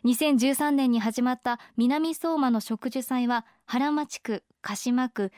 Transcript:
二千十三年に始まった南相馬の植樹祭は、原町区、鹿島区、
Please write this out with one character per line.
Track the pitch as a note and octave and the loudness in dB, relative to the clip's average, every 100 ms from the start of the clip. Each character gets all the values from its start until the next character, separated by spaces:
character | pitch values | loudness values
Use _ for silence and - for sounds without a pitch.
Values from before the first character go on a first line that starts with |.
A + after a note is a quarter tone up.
二 | A#3+ A#3+ | 0 2
千 | D4+ C4 | 4 4
十 | C4 | 2
三 | C4+ D4 C#4 | 2 0 2
年 | B3+ | 2
に | A#3 | 2
始 | G#3+ A#3 | 0 0
ま | B3 | -2
っ | B3+ | -2
た | B3 A#3+ - - | -4 -6 -6 0
南 | A#3+ D4 D#4+ | 2 2 0
相 | D#4+ E4 D#4+ | -2 -2 0
馬 | C4 | 2
の | A3+ | 0
植 | - A3 B3+ | -2 -6 -4
樹 | C4 | -6
祭 | B3 B3+ A#3+ | -2 0 0
は、 | A#3+ - _ - | -2 -4 _ -6
原 | B3 C#4+ | -2 0
町 | D4 D4 - | 0 -4 -8
区、 | - G#3 _ _ | -6 -6 _ _
鹿 | - G#3 | -10 -6
島 | B3 B3 B3+ | 0 0 0
区、 | - G3 | -2 -6